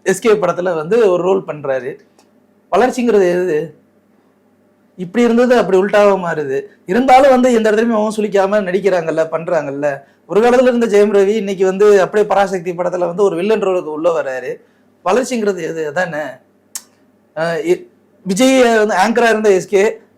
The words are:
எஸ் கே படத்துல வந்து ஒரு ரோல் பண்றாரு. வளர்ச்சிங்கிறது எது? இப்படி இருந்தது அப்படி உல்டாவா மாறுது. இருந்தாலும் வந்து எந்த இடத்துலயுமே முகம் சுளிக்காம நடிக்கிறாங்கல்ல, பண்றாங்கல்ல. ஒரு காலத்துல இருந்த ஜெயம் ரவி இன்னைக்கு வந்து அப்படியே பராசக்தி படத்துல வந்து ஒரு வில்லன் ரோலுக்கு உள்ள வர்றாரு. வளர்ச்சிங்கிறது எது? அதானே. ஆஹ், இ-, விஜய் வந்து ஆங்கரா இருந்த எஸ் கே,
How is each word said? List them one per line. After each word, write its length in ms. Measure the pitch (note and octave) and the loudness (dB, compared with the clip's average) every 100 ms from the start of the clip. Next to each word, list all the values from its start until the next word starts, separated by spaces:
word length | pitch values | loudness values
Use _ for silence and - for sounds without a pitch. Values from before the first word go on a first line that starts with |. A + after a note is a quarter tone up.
எஸ் 180 | - F3+ | -4 -2
கே 100 | A#3 | 2
படத்துல 440 | G#3 F3+ E3+ F3+ E3 | 0 0 -2 -2 -4
வந்து 360 | D#3 A3+ G#3+ | -2 2 2
ஒரு 120 | F3 | 2
ரோல் 200 | F3 G3 E3 | 0 -2 -4
பண்றாரு. 520 | D3+ C#3+ C3 B2 G3 _ _ _ _ _ _ - | -10 -6 -6 -6 -14 _ _ _ _ _ _ -6
வளர்ச்சிங்கிறது 580 | F3+ B3 B3+ A#3+ G#3 F3+ | 0 0 -2 0 2 2
எது? 520 | F3 F3+ D3+ D#3+ - _ _ _ _ _ _ _ _ _ _ _ - | 0 -2 -4 -6 -12 _ _ _ _ _ _ _ _ _ _ _ -14
இப்படி 260 | F3+ A#3 | -8 0
இருந்தது 340 | A#3+ A#3 B3 A#3+ | 2 2 2 2
அப்படி 200 | F3+ F#3+ | 2 2
உல்டாவா 400 | G3 G#3 G#3 G3 | 2 2 4 2
மாறுது. 440 | F3 D#3 C#3+ C3+ - _ - | -2 -6 -4 -6 -6 _ -4
இருந்தாலும் 440 | G3+ C4 B3+ C#4+ | -2 4 6 6
வந்து 240 | B3+ B3+ | 4 4
எந்த 180 | A#3 A3 | 2 0
இடத்துலயுமே 140 | G#3 A#3 | 0 0
முகம் 280 | A3 G#3+ | -2 -4
சுளிக்காம 420 | G#3+ G#3 G3 F#3+ G#3 | -4 -2 0 0 0
நடிக்கிறாங்கல்ல, 720 | F#3+ F#3 F#3+ F3+ D#3+ D#3 D#3+ | -2 -2 0 0 -2 -2 -2
பண்றாங்கல்ல. 680 | D#3+ E3 E3+ C#3+ C#3 D3 C#3 - _ - | -4 -4 -4 -4 -4 -4 -6 -12 _ -4
ஒரு 160 | F#3 | 0
காலத்துல 200 | A#3+ B3 | 2 4
இருந்த 240 | B3 A#3+ A#3 | 2 2 2
ஜெயம் 240 | G3+ G#3 | 2 2
ரவி 180 | G3+ G3 | 2 2
இன்னைக்கு 380 | A3 G3 F#3+ F#3+ | 0 -2 -2 0
வந்து 360 | F#3+ G#3 G3+ | 2 4 4
அப்படியே 260 | F3 G#3+ G#3 | 4 0 0
பராசக்தி 440 | G3 G3 F#3+ E3+ | 0 0 -2 -8
படத்துல 260 | F3 F3+ F3+ | -6 -4 -4
வந்து 260 | F3+ E3+ | -4 0
ஒரு 120 | G3+ E3 | 0 0
வில்லன் 280 | G3 A3 | -2 -2
ரோலுக்கு 280 | F#3+ F3+ D#3 | 0 -2 -4
உள்ள 300 | D3+ E3+ D#3+ | -4 -2 -2
வர்றாரு. 340 | C3+ C3 B2+ E3+ _ _ _ _ F3 | -4 -6 -10 -12 _ _ _ _ -2
வளர்ச்சிங்கிறது 560 | G#3+ B3+ B3 G3+ F#3 | -2 -2 -4 -4 -4
எது? 260 | D#3+ E3 D3+ | -6 -6 -6
அதானே. 360 | C#3+ F3+ D3+ C#3+ B2+ _ _ _ - - _ _ _ _ - | -4 -6 -6 -10 -12 _ _ _ -20 -20 _ _ _ _ -8
ஆஹ், 220 | E3 E3 D#3+ | -6 -4 -2
இ-, 280 | F3+ - _ _ _ | -4 -4 _ _ _
விஜய் 640 | F#3 F#3+ C4 C4 A#3+ A3+ G#3+ | -6 0 2 4 4 4 2
வந்து 100 | F#3 | 0
ஆங்கரா 340 | G3+ A#3 A#3 | 0 2 0
இருந்த 220 | G#3+ G#3+ | 2 2
எஸ் 160 | F#3 - | 0 2
கே, 320 | G3 G#3+ A3 _ | 0 0 -2 _